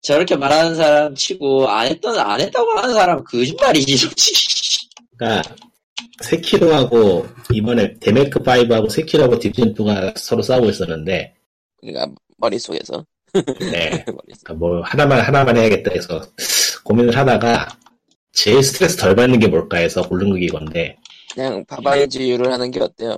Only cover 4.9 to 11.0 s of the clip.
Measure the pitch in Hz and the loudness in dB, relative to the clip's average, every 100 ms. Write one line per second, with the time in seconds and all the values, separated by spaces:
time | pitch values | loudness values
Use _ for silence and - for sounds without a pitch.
4.9 | - _ _ 117 104 80 - - _ _ | -20 _ _ -4 -2 -4 -12 -20 _ _
5.9 | - - - - 160 - 202 170 156 123 | -18 -18 -16 -4 -4 0 2 4 4 2
6.9 | 120 107 87 80 - - 117 107 120 98 | 4 4 2 -2 -12 -4 -2 0 0 0
7.9 | - - 113 139 135 135 127 117 117 107 | -2 0 2 2 0 2 4 4 2 0
8.9 | - 160 156 131 117 104 - 113 104 107 | -2 0 2 4 2 -2 0 0 0 -2
9.9 | 101 92 - - 113 - 127 113 101 87 | 0 -2 -6 -4 -4 0 2 2 0 -6
10.9 | 82 | -6